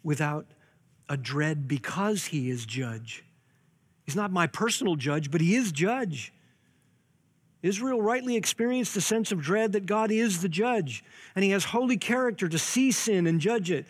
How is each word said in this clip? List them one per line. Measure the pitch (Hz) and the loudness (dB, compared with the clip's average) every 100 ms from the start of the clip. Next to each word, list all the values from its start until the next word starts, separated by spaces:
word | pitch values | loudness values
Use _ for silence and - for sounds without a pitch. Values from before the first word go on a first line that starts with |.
without | 160 131 147 151 147 _ _ _ _ _ - | -2 0 0 -2 -8 _ _ _ _ _ -6
a | 139 | -6
dread | 120 139 151 156 131 | -2 0 0 0 -2
because | 143 - 180 208 208 - | -4 -4 -2 -2 -2 -2
he | 151 127 | -4 -2
is | 123 | -4
judge? | 110 123 123 113 113 - - _ _ _ _ _ _ _ | -6 -6 -6 -8 -12 -16 -20 _ _ _ _ _ _ _
He's | - | -6
not | 156 208 | -2 0
my | 180 165 | 2 0
personal | - 226 - 196 | 2 -2 2 2
judge, | 156 131 147 143 | 2 0 0 0
but | 160 | 2
he | 165 233 | 4 4
is | 226 | 2
judge. | 143 190 262 214 139 - - _ _ _ _ _ _ _ _ _ _ _ _ | 0 0 0 -2 -6 -10 -18 _ _ _ _ _ _ _ _ _ _ _ _
Israel | 175 202 262 240 | -2 0 0 2
rightly | 208 254 254 233 | 2 0 0 0
experienced | - - 233 254 220 | 0 0 0 0 0
the | 202 | -2
sense | - 220 214 | 0 0 0
of | 190 | -2
dread | 143 208 226 | 0 2 2
that | 202 | 0
God | 190 214 220 | 0 0 2
is | 220 233 175 | 2 2 0
the | 185 | -2
judge, | 160 240 233 147 110 - - - | 0 0 0 -2 -6 -14 -20 -8
and | 190 | 0
he | 196 | 2
has | 196 | 2
holy | - 233 254 233 | 0 0 2 0
character | - 247 254 196 180 | 0 0 0 0 -2
to | 160 | -2
see | - 240 262 | 0 2 2
sin | - 226 190 170 | 2 2 2 4
and | 165 | 2
judge | 180 233 175 | 2 0 0
it, | 147 - | -4 -4